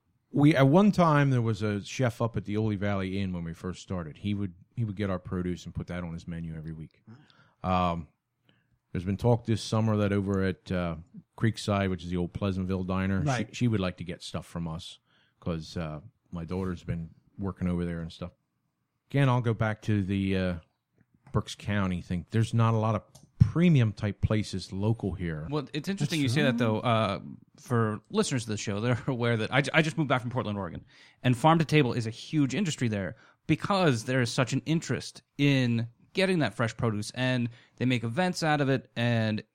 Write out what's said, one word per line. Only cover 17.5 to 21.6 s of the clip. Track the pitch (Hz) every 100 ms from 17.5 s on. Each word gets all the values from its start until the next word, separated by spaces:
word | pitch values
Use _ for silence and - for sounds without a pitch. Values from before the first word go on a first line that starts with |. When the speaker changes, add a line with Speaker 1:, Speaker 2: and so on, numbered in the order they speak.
| - 90
Speaker 1:
over | 87
there | 87 85
and | 82
stuff. | - 87 - _ _ _ _ _ _ _
Again, | 135 139
I'll | 123
go | 117
back | 107 110 104
to | - 104
the, | 92 98 98 95
uh, | 92 85 - _ _ _ _ _ -
Berks | 107 -
County | -